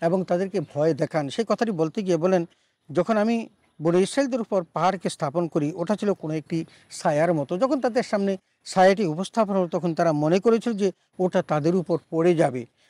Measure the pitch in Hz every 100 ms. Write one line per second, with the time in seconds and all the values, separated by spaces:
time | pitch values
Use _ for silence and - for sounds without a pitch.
0 | 170 190 175 175 196 196 151 143 160 143
1 | 151 160 143 - 220 208 226 175 160 226
2 | 185 165 180 185 170 _ _ _ - 151
3 | 175 214 214 233 - _ _ - 156 175
4 | 190 - 277 240 220 196 170 160 175 190
5 | 185 - 147 156 175 170 147 175 170 208
6 | 208 180 156 156 - 165 165 - _ -
7 | 185 147 170 160 139 180 254 285 247 226
8 | 196 208 196 190 _ _ - 190 185 196
9 | 185 151 190 - 202 196 175 180 170 160
10 | 170 147 151 190 233 226 240 208 196 -
11 | _ - 185 185 - 151 151 185 165 165
12 | - 160 170 160 151 127 113 _